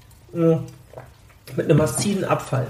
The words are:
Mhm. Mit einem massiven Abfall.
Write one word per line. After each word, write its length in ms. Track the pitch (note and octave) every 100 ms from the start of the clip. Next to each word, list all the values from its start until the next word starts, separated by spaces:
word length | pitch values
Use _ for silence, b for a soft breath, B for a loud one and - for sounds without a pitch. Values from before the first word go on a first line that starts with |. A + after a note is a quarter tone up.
| - - -
Mhm. 300 | F3 E3 D#3+ - - - - - - - - - B2+
Mit 140 | E3+
einem 80 | D3+
massiven 460 | D#3 - G3+ F#3+
Abfall. 420 | D#3+ D3 - B2